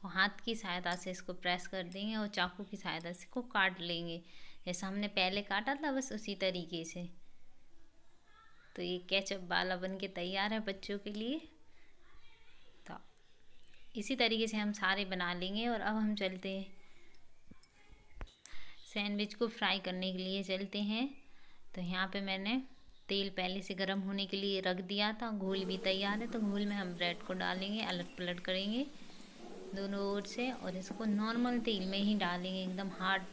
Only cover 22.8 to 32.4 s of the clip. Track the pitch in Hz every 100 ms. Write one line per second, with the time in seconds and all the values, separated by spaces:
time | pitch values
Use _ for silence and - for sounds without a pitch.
22.8 | - - - 196 196 190 180 190 190 185
23.8 | 190 196 190 196 196 196 196 190 185 185
24.8 | 185 202 208 220 233 214 190 190 185 190
25.8 | 190 190 202 214 233 233 208 202 208 202
26.8 | 185 175 175 170 - 185 180 180 190 214
27.8 | 220 180 175 - 180 175 175 185 196 226
28.8 | 294 - - - - - - - - 196
29.8 | 196 202 196 202 202 - 247 247 185 180
30.8 | 185 - 220 208 220 233 247 240 226 208
31.8 | 185 196 202 214 180 175